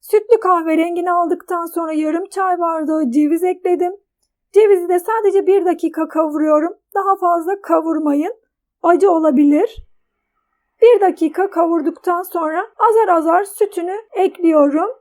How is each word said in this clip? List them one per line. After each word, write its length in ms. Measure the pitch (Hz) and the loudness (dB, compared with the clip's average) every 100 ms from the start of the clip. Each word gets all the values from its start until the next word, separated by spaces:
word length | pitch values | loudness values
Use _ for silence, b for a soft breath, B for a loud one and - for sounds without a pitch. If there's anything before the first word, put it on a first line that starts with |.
Sütlü 400 | - 427 415 453 | 0 -2 2 0
kahverengini 720 | 381 359 320 320 339 349 349 | 2 0 0 -2 -2 -4 -2
aldıktan 540 | 349 339 349 - 349 339 | -2 -2 -4 -6 -8 -6
sonra 260 | 330 330 | -8 -6
yarım 360 | 311 311 330 392 | -4 -4 -4 -6
çay 300 | 392 381 349 | -6 -2 -2
bardağı 520 | 339 320 302 311 285 | -2 -4 -4 -2 0
ceviz 340 | 240 294 330 | 0 0 0
ekledim. 480 | 359 370 359 349 349 392 _ _ _ _ _ | -2 -4 -4 -2 -2 -6 _ _ _ _ _
Cevizi 360 | 392 427 381 349 | 2 4 4 2
de 100 | 359 | -2
sadece 480 | 349 453 415 392 359 | -2 -2 0 0 2
bir 180 | 392 | 0
dakika 440 | 359 320 330 320 311 | 0 -2 -4 -4 -6
kavuruyorum. 640 | 320 311 302 302 302 330 - _ | -2 -4 -2 0 0 0 -8 _
Daha 220 | 403 392 381 | -4 -2 0
fazla 440 | 359 339 330 403 | 0 -2 -4 -8
kavurmayın. 720 | - 320 320 311 302 285 339 494 _ _ _ _ | -2 -2 0 -2 -2 -2 -4 -8 _ _ _ _
Acı 280 | 339 349 392 | 0 2 4
olabilir. 760 | 330 311 269 285 294 480 - - _ _ _ _ _ _ _ _ _ | 2 2 2 2 2 0 -6 -20 _ _ _ _ _ _ _ _ _
Bir 180 | 466 440 | 4 6
dakika 500 | 381 349 320 330 392 | 2 0 -4 -2 -4
kavurduktan 720 | 330 330 339 294 330 - 349 | 0 0 0 -2 -4 -4 -4
sonra 440 | 370 349 311 320 - _ | -4 -6 -4 -4 -8 _
azar 320 | 453 440 415 | 2 2 2
azar 360 | 339 320 349 | 2 2 0
sütünü 500 | 392 - 403 370 339 403 453 | -2 -4 -4 -4 -8 -8 -10
ekliyorum. 760 | - 381 - 330 311 285 294 392 508 | -4 -4 0 2 4 2 0 -4 -8